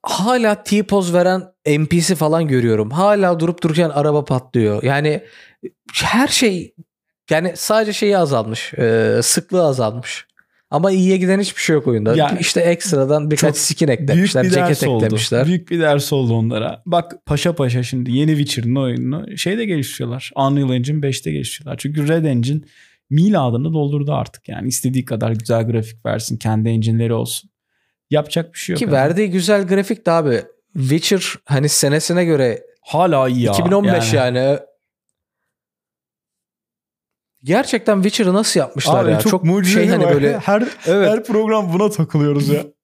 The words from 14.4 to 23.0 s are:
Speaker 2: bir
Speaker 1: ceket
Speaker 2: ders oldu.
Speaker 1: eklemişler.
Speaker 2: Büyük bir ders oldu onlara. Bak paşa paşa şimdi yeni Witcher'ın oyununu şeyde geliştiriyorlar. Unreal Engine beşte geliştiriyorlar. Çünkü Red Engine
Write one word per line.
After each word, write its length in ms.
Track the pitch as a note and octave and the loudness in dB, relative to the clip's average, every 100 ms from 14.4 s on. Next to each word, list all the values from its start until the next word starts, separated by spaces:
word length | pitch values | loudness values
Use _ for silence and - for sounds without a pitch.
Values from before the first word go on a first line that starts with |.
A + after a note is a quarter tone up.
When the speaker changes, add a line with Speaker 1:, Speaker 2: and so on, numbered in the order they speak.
Speaker 2:
bir 60 | F3+ | 2
Speaker 1:
ceket 180 | F3+ F3 | 2 2
Speaker 2:
ders 140 | D3 | 0
oldu. 220 | C3+ A#2 | 0 0
Speaker 1:
eklemişler. 420 | A2 A2 A2+ A#2 D3 | 0 0 0 0 2
Speaker 2:
Büyük 240 | F3+ E3+ | -2 -2
bir 100 | E3+ | 0
ders 320 | D#3 C#3+ C#3+ | 2 0 0
oldu 220 | C#3 B2 | 0 0
onlara. 480 | A2+ A2+ A2+ - - F3 | 0 0 -2 -6 -8 -2
Bak 400 | F3 E3 - - | -2 -2 -14 -4
paşa 280 | D3 F3 | -2 0
paşa 280 | E3 B2+ B2+ | 0 0 0
şimdi 300 | A#2+ C3 B2 | -2 -4 -2
yeni 240 | B2 D#3 D3+ | 0 2 0
Witcher'ın 380 | D3 - A#2 C3+ | -2 -2 -2 0
oyununu 600 | C3 A#2+ B2+ D#3 G#3 G3+ | 0 -2 -4 -6 -8 -6
şeyde 260 | F3 G#3+ | -4 -4
geliştiriyorlar. 680 | A3 D#3+ B2 - B2 B2+ - - | -2 -4 -4 -8 -8 -8 -8 -2
Unreal 340 | C3+ C#3+ C3+ | 0 2 0
Engine 320 | B2+ B2 D3+ | -2 -2 -2
beşte 300 | C#3 B2+ - | -2 -4 -6
geliştiriyorlar. 460 | - B2 - C#3+ B2+ | -6 -8 -10 -12 -10
Çünkü 300 | C#3 D3+ D3 | -6 -4 0
Red 160 | E3 | 0
Engine 360 | D#3 A#2+ A#2+ D3+ - _ _ _ | 0 0 0 -4 -8 _ _ _